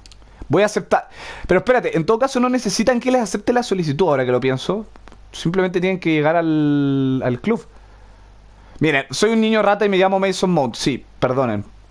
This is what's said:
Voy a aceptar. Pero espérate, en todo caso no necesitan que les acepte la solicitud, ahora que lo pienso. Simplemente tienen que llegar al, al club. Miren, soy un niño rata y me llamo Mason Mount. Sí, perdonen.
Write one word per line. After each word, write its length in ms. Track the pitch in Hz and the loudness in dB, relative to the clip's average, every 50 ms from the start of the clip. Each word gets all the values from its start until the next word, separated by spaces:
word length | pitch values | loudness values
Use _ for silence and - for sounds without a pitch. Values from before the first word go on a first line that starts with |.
| - - - - - - - - - - | -20 -20 -20 -20 -20 -20 -20 -16 -6 -2
Voy 140 | 131 175 208 | 2 2 2
a 40 | |
aceptar. 420 | 208 - 208 180 - - 180 - - - - - - - - - | 2 0 -2 -4 0 0 -2 -2 -2 -14 -18 -18 -16 -16 -8 -2
Pero 140 | - 180 185 | 0 0 2
espérate, 360 | 180 - 254 240 175 165 - | 4 2 2 2 2 0 -2
en 80 | 165 160 | 0 0
todo 140 | 160 226 220 | 0 0 2
caso 200 | 254 269 - 247 | 0 0 0 0
no 120 | 240 247 | 0 0
necesitan 500 | 254 254 - 208 170 - 220 233 254 240 | 0 -2 -2 -2 -2 0 0 0 0 0
que 100 | 240 254 | 0 0
les 120 | 254 254 233 | 0 0 0
acepte 320 | 190 - 214 - - 240 | -2 -4 -4 -2 0 0
la 80 | 240 233 | 0 0
solicitud, 460 | - 196 185 170 151 135 147 190 170 | 0 -2 -2 -2 -2 0 0 2 2
ahora 180 | 147 131 131 | 2 2 2
que 60 | 123 127 | 2 0
lo 80 | 123 | 0
pienso. 440 | 123 131 131 127 - - 180 214 214 - - - - - - - - - - | 0 0 -2 -2 -4 -4 -6 -6 -6 -12 -18 -20 -20 -20 -20 -20 -20 -20 -10
Simplemente 480 | - - 165 170 185 185 185 175 196 | -6 -4 -2 0 0 0 0 0 -2
tienen 180 | 175 190 190 180 | -2 -2 -2 -2
que 140 | - 165 160 | -2 0 0
llegar 240 | 151 147 151 160 | 2 2 2 2
al, 840 | 170 165 160 156 156 151 147 147 143 143 139 139 135 135 131 131 131 98 | 2 0 0 0 0 2 2 2 2 0 0 0 0 0 0 0 -2 -2
al 160 | 127 123 120 | -2 -4 -4
club. 260 | - 202 233 214 - - - - - - - - - - - - - - - - - - - - - - - - | -2 -2 -2 -2 -4 -10 -20 -20 -20 -20 -20 -20 -20 -20 -20 -20 -20 -20 -20 -20 -20 -20 -20 -20 -20 -16 -6 -2
Miren, 260 | 139 160 147 135 135 - | 0 0 0 0 -2 -4
soy 200 | 135 - - 214 | -4 0 0 2
un 100 | 226 220 | 2 2
niño 220 | 220 220 220 214 208 | 2 2 2 2 2
rata 240 | 202 202 202 220 | 2 2 2 0
y 20 | 202 | 0
me 80 | 196 | 2
llamo 220 | 180 190 190 196 190 | 2 2 2 2 0
Mason 320 | 190 196 185 - - 185 | 0 -2 -2 0 0 0
Mount. 240 | 180 160 143 - - | 2 2 0 -2 -2
Sí, 300 | - - - 131 110 - - - - | -4 -4 -2 -4 -4 -6 -12 -8 -4
perdonen. 440 | - 123 127 135 139 120 107 104 104 - - - - - | -2 -2 0 0 0 0 -2 -4 -6 -10 -14 -20 -20 -20